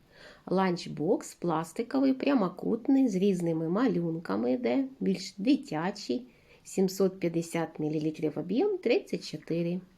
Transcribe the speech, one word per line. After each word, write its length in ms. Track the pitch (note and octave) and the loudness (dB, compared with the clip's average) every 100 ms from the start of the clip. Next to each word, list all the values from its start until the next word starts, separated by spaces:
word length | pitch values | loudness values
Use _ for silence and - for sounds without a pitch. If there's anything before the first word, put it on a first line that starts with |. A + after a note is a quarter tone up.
| - - - - - | -12 -20 -20 -14 -2
Ланчбокс 880 | F#3 F#3+ F3 D#3 D3+ D3+ C4 - | 2 2 0 -4 -2 0 0 -2
пластиковий, 760 | - F3 D#3+ E3+ - A#3 C4+ C4+ | -6 -2 -2 -2 -6 -4 2 2
прямокутний, 960 | C4 C4+ C#4 F3+ - - A3+ - C4+ C4 | 2 2 2 2 -2 -2 -2 2 4 4
з 60 | |
різними 540 | F#3 G3+ F#3 E3+ D#3+ D#3+ | 4 2 2 2 0 0
малюнками 840 | F#3+ C4 F3 E3+ E3 E3+ G3 A#3+ | 2 2 2 0 -4 -4 -2 0
йде, 360 | B3+ A#3 C4 C4+ - | 0 0 0 -2 -2
більш 340 | F#3+ F#3 - - | -2 -2 -4 -2
дитячий, 880 | G3+ D4 - D#3 F3 - - B3 - _ _ - | 2 2 0 -4 -4 -4 -4 -4 -6 _ _ -20
сімсот 560 | - - F#3+ F#3 F#3+ F#3 | -6 0 0 2 0 0
п'ятдесят 580 | F3 E3 E3 E3 D#3+ - | -2 -2 -2 -2 -4 -2
мілілітрів 600 | D#3 D#3 D#3 D#3 D#3 - | -2 0 -2 -2 -4 -4
об'єм, 400 | F3 G#3+ G#4 F#4 | -2 0 0 0
тридцять 460 | - D4+ - F3 | 2 2 0 -8
чотири. 560 | - D3+ - E3 E3+ F3+ F#3 | -6 -10 -4 -2 -2 -4 -8